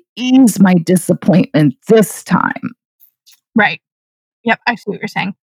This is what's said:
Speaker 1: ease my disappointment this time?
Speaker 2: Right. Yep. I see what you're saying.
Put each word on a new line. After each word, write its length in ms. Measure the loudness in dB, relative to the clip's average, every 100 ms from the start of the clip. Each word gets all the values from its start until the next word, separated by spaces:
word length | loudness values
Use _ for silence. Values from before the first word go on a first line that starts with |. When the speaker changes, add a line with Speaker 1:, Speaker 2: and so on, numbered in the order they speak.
| _ -8
Speaker 1:
ease 440 | 0 4 4 4
my 140 | 2
disappointment 1040 | 2 0 -2 -2 -4 0 0 0 0 0 -2 0
this 360 | 2 2 -4
time? 480 | -4 -2 -2 -6 -12 -16 _ _ _ _ _ _ _ -2
Speaker 2:
Right. 240 | -2 -4 _ _ _ _ _ _
Yep. 160 | -6 -6 -4
I 100 | -8
see 80 | -8
what 140 | -10
you're 80 | -8
saying. 280 | -8 -8 -10